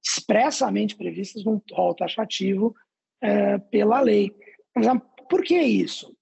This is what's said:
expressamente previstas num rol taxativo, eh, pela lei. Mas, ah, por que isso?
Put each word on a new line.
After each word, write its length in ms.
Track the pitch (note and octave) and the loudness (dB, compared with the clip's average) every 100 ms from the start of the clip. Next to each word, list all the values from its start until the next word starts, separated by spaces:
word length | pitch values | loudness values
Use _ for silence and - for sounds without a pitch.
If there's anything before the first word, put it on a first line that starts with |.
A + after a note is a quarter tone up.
expressamente 920 | - - - G#3+ C4+ - B3 G3+ G#3+ - | -6 -8 0 2 2 0 -2 0 -2 -4
previstas 480 | F3 E3 G3 A3+ | -10 -8 -10 -6
num 160 | G3 G#3+ - | -4 -4 -4
rol 240 | - F3+ E3+ | -2 0 0
taxativo, 800 | F3 - A3 - F#3+ G3 A3+ A3+ _ _ _ _ | -6 -6 -6 -4 -2 0 -2 -4 _ _ _ _
eh, 360 | A3 G#3 G3+ G3+ | -2 0 2 -2
pela 420 | - G#3+ G#3 B3 | -2 0 2 2
lei. 320 | B3+ G#3 G3 - - - _ - | 4 2 0 -6 -20 -20 _ 0
Mas, 120 | A3+ | 0
ah, 120 | B3+ - - - | 0 -4 -20 -2
por 140 | F4+ | -2
que 160 | - F4 | 2 2
isso? 560 | C#4+ G3+ F3 - - - | 2 2 -2 -6 -16 -20